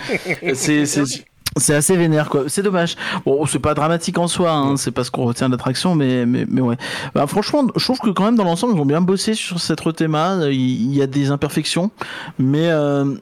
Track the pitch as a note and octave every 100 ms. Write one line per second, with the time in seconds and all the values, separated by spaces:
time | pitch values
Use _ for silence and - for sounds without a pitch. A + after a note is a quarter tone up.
0 | - A3+ F#3 E3 F3 C3+ - D3+ C#3+ D3
1 | C#3 - - _ - - - D3 D3+ F#3
2 | E3+ D3+ D3 C#3+ C#3 E3 G3+ F#3 E3+ -
3 | - F#3+ - C#3 D3+ D3 D3+ D3 D3+ E3+
4 | E3 F3 F3 - F3 D#3 C#3 C#3 - A#2
5 | B2 - B2 A#2 C3 B2 C3 C3 F#3 E3
6 | C3+ B2+ A#2+ B2 A#2 C3 B2+ A#2+ - -
7 | C#3+ C#3+ C#3+ G3 G#3 D4+ B3+ - - B3+
8 | A#3 F3+ G3+ A#3+ F#3 E3+ A#3+ G3 C#3 D3+
9 | F3+ F#3+ G#3 A3 - F3 - D#3+ E3+ D#3+
10 | D#3+ D3+ E3+ F#3+ D3 C3+ B2+ B2+ A#2 C#3
11 | C3+ C#3 C#3 C#3+ D3 D#3+ D3+ - F#3+ -
12 | - - - - C3 C#3+ E3+ D#3 D3 C#3+
13 | C#3 B2+